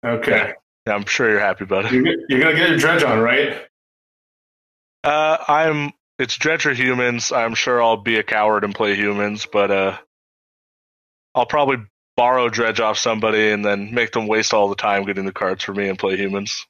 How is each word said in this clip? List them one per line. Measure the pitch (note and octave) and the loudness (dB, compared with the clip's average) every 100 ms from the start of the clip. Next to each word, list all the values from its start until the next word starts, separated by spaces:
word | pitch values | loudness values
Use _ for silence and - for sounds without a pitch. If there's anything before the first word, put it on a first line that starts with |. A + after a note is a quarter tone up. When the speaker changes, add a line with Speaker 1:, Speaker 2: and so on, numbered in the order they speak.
| A#2+ | -2
Speaker 1:
Okay. | A#2 - B2+ - - _ _ - | -2 0 0 0 -6 _ _ -4
Speaker 2:
Yeah, | G#2 | -4
I'm | G2+ | -2
sure | - A#2+ | 0 2
you're | G#2 | 2
happy | G2+ F#2 F#2+ | 2 -2 -2
about | F#2+ G#2+ | -2 2
it. | |
Speaker 1:
You're, | B2+ C#3+ E3 - | 2 2 0 0
you're | C3 | 2
gonna | D#3+ D3+ | 2 4
get | F3 | 2
your | D#3 | 2
dredge | C#3 E3+ | 2 2
on, | C#3 A2 | 2 2
right? | A#2 B2+ C#3+ - - _ _ _ _ _ _ _ _ _ _ _ _ _ | 2 2 0 -4 -14 _ _ _ _ _ _ _ _ _ _ _ _ _
Speaker 2:
Uh, | C3+ D3+ D#3 D#3+ - | -2 0 2 0 2
I'm, | D3 D#3+ D3+ C#3+ - _ _ | 2 2 0 -4 -10 _ _
it's | B2+ - | -6 -2
dredge | D#3 D#3+ D3+ | -2 0 0
or | |
humans. | B2 B2+ B2+ B2 A#2+ A2+ | 0 0 2 0 -2 -2
I'm | C3+ A#2 A2+ | -2 -2 -2
sure | - B2 | 0 2
I'll | A#2 A2+ | 2 2
be | G#2 A2+ | 0 -2
a | |
coward | G#2 A2 G#2+ G#2+ | 0 0 2 2
and | G2+ | 0
play | G2 G#2+ G2+ | -2 -2 0
humans, | G#2 G#2 G#2 G#2+ - | 0 0 -2 -4 -4
but, | G#2 G2+ | 0 2
uh, | G2 F#2+ G2 - _ _ _ _ _ _ _ _ _ _ _ _ - | 2 0 -4 -14 _ _ _ _ _ _ _ _ _ _ _ _ -4
I'll | A#2+ | 0
probably | D3+ C#3 C3 G#2+ _ _ - | 2 2 0 -4 _ _ 0
borrow | A#2+ B2+ A#2+ | 2 4 2
dredge | G#2+ A#2 G#2+ | 0 -2 0
off | A2 G#2 | 0 0
somebody | - A2+ A2 A2 G#2+ | -2 0 0 2 2
and | G#2 G#2 | 2 0
then | G2+ G2+ | -2 -2
make | A#2+ A2+ | -2 -2
them | - G#2+ | -2 0
waste | A2 A2 | 0 2
all | A2+ G2+ | 2 2
the | G2+ | 0
time | G#2+ G2+ | 0 0
getting | G2 G2 G2 | -2 -4 -6
the | |
cards | F#2+ F#2+ F#2+ | -4 -4 -4
for | - | -6
me | G2 G2+ | -4 -4
and | F#2+ | -2
play | G2 F#2+ | -2 -2
humans. | G2 G2+ G#2 - - | -2 -4 -6 -10 -12